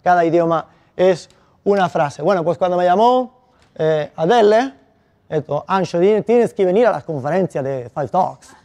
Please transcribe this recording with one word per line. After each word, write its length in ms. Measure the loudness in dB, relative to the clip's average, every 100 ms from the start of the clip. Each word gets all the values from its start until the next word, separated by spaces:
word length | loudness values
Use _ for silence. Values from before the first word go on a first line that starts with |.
cada 240 | 0 2 2
idioma 400 | 2 0 -2 -6 _ _ 0
es 320 | 2 0 -4 _ _ _ -2
una 220 | 0 0
frase. 360 | -2 -4 -2
Bueno, 200 | -2 -2
pues 140 | -2 -2
cuando 200 | -2 0
me 80 | 2
llamó, 580 | 2 2 2 -2 _ _ _ _ -4
eh, 360 | -2 -2 -4 -4
Adele, 580 | 0 4 4 2 0 -6 _ _ _ _ -8
esto, 360 | -8 -4 -6 -4
"Ancho, 320 | -2 -2 0
ti-, 240 | 2 2
tienes 300 | 0 0 0
que 120 | 0 0
venir 220 | 2 2
a 40 |
las 120 | 0
conferencias 600 | -6 -8 -4 -2 -2 -4
de 280 | -6 -8 -10
Five 140 | -8 -4
Talks". 480 | -2 -4 -6 -20 -20